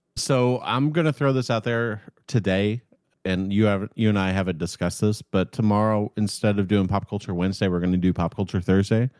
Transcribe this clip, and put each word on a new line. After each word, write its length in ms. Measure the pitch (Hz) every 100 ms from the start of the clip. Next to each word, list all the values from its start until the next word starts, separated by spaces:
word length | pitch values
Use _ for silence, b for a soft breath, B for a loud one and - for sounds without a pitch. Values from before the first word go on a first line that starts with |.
| _ -
So 440 | - 131 123 123
I'm 280 | - 120 147
gonna 220 | 160 156
throw 180 | 139 143
this 160 | 131 123
out 140 | 113
there 380 | 120 117 117 107 - _ -
today, 540 | 120 95 95 104 120 - _ _ _ 95
and 280 | 92 95
you 120 | 101 107
haven't, 260 | 98 107 -
you 140 | 110
and 80 | 101
I 120 | 95
haven't 260 | 95 92 82
discussed 440 | 85 - 87 -
this, 200 | 107 107
but 300 | - 98 90
tomorrow, 600 | - 107 101 110 107 104 -
instead 420 | 104 - 110 101
of 80 | 95
doing 200 | 104 92
Pop 200 | 101 -
Culture 240 | 101 -
Wednesday, 340 | 87 92 98 98
we're 120 | 87
gonna 180 | 90 92
do 160 | 90
Pop 220 | 87 90 -
Culture 240 | 95 98
Thursday. 480 | 90 95 95 113 127 b